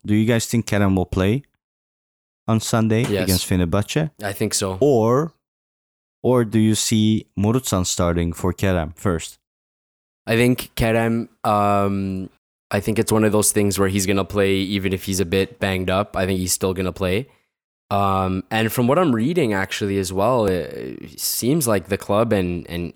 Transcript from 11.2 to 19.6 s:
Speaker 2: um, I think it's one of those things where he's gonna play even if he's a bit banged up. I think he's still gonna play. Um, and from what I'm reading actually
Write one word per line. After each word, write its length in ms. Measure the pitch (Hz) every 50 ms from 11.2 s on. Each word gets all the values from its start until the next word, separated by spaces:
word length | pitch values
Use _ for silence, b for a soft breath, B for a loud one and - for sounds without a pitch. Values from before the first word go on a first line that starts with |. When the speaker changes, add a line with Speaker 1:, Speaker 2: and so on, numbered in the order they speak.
| 113 - _ _ -
Speaker 2:
um, 840 | 113 107 104 101 101 101 101 101 101 101 98 98 95 95 95 92 - - _ _ _ _ _ _ _
I 120 | - 104
think 180 | - - 107 117
it's 120 | 107 - 110
one 100 | 110 110
of 80 | 107
those 200 | 101 107 101 - -
things 260 | 107 101 101 92 98
where 80 | 98 95
he's 180 | 98 101 92
gonna 200 | 95 98 98 98
play 300 | - 95 101 98 98 98
even 360 | 95 98 92 101 98 92 98
if 140 | 95 92 -
he's 160 | 101 95 92
a 40 | 98
bit 340 | 82 95 95 95 - - -
banged 300 | 104 98 95 92 92 92
up. 280 | 92 95 107 - - 101
I 80 | 95
think 140 | 95 98 92
he's 120 | 92 92 -
still 200 | - 104 95 92
gonna 180 | 90 95 90
play. 380 | 85 - 98 90 92 107 139 b b b b b _ _ _ _ _ _ _ -
Um, 540 | 101 101 101 98 95 95 95 92 95 95 - _
and 180 | 110 107 110 110
from 180 | - 127 120 120
what 120 | 139 170
I'm 160 | 185 156 120
reading 380 | 110 113 147 175 180 147 110 104
actually 440 | 95